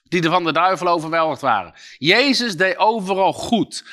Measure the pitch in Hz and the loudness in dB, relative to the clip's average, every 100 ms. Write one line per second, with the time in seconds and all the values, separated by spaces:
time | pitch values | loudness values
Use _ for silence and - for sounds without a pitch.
0 | _ 180 165 180 165 156 185 180 175 170 | _ -2 2 0 0 0 0 0 0 0
1 | 160 165 160 135 135 107 87 - - - | 0 -2 -2 -2 -2 -2 -4 -14 -20 -4
2 | 147 214 277 233 240 165 190 - 208 226 | 2 2 2 0 -2 -2 -2 2 0 0
3 | 185 190 185 - - 226 - - - | -2 0 0 -2 -2 -2 -2 -8 -16